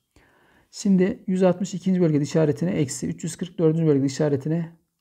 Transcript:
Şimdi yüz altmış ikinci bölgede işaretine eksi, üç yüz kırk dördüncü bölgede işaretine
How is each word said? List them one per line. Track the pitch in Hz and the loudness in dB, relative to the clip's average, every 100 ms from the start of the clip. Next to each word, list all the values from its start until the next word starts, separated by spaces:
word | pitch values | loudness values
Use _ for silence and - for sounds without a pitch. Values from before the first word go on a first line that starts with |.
| _ _ _ _ _ _ _ | _ _ _ _ _ _ _
Şimdi | - 202 185 185 - - | -4 2 4 2 -2 -4
yüz | 185 | 2
altmış | 190 175 190 | 2 2 -4
ikinci | 175 190 180 | -4 -2 2
bölgede | 170 147 | 2 2
işaretine | 147 165 151 - 175 | 0 0 0 0 -2
eksi, | 170 135 - - | -2 -4 -4 -8
üç | 165 | -6
yüz | 165 - | -8 -8
kırk | 175 - | -10 0
dördüncü | 160 160 160 | 0 2 2
bölgede | 139 139 | 2 0
işaretine | 135 151 139 151 165 165 - _ _ | -2 -2 -2 -2 -4 -6 -14 _ _